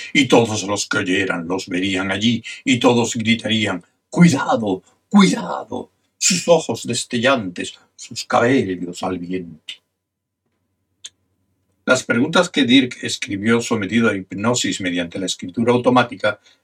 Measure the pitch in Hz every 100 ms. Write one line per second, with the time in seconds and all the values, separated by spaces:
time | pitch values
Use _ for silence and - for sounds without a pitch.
0 | - - - 123 113 107 98 101 - 101
1 | 92 95 95 87 82 95 - 87 98 95
2 | 98 95 113 113 - - - 123 131 120
3 | 113 117 110 113 107 110 101 90 - _
4 | _ 175 170 269 - - 107 92 - _
5 | _ 202 185 - 175 - - - - _
6 | _ - - 175 - - - 117 123 113
7 | - 120 123 135 92 90 95 - _ -
8 | - - - - 117 135 98 90 87 87
9 | 92 92 87 92 85 80 - - _ _
10 | _ _ _ _ _ _ _ _ _ _
11 | - _ _ _ _ _ _ _ - -
12 | - 117 131 - - 147 120 135 123 -
13 | 117 - - 98 107 117 117 113 95 113
14 | 113 98 95 92 110 120 - - 90 87
15 | 85 - 92 - 92 120 113 120 123 127
16 | 120 92 107 - _ _